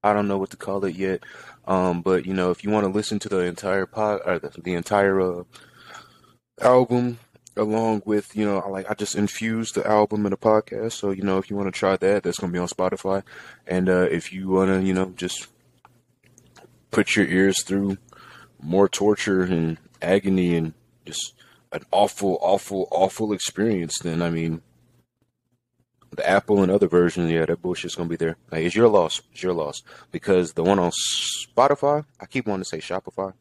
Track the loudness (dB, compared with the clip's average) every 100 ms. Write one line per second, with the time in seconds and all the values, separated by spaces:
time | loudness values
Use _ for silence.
0 | 2 2 0 -2 -4 -8 -8 -4 -4 -2
1 | -4 -4 -8 -20 -20 -16 -2 0 0 0
2 | 0 0 0 -2 0 -2 0 0 0 -2
3 | -2 -6 -2 -2 -2 -4 -4 -2 -4 -2
4 | -2 -2 -2 -4 -6 -10 -6 -6 0 2
5 | 2 2 0 -4 -12 -20 -20 _ -20 -20
6 | -20 _ _ _ _ 0 4 4 4 0
7 | 0 -6 _ _ -12 -4 0 0 0 0
8 | 0 0 0 -2 0 0 -2 -8 -6 -4
9 | -4 -2 -2 -2 -4 -4 -4 -4 2 4
10 | 4 0 -2 0 4 4 2 -8 -6 -4
11 | -4 -2 0 0 -2 -6 -6 -2 0 2
12 | 2 2 -2 -4 -4 -4 -4 -2 -2 -2
13 | -2 -4 -4 -20 -20 -20 -4 0 2 2
14 | 2 0 -6 -10 0 2 4 2 2 0
15 | -2 -6 -8 -8 -14 _ _ _ -20 _
16 | _ _ _ _ _ -20 -20 _ _ -2
17 | 0 2 2 4 4 2 -2 -2 -2 -4
18 | _ -20 -20 -20 -20 _ 0 4 4 4
19 | 2 2 2 0 2 0 0 -4 _ _
20 | 0 2 2 2 2 2 0 -8 _ _
21 | -14 -12 -12 _ -20 _ _ -12 -2 2
22 | 2 0 -2 0 2 0 0 -4 -2 2
23 | 0 0 -4 -4 -4 -2 0 0 -2 -6
24 | -4 -2 -2 -2 -2 -4 _ _ _ _
25 | _ _ _ _ _ _ _ _ _ _
26 | _ -6 0 0 2 2 4 4 4 4
27 | 4 2 0 2 0 -2 -4 -6 -8 -8
28 | -6 -4 -4 -6 _ -4 -2 4 6 6
29 | 2 -4 _ -6 -4 -2 -4 -8 -18 -20
30 | -14 -10 2 2 2 0 2 4 2 -2
31 | -6 -4 -6 -8 -4 2 2 2 0 0
32 | -4 _ -8 -6 -4 -4 -6 -10 -8 -8
33 | -8 -8 -8 -10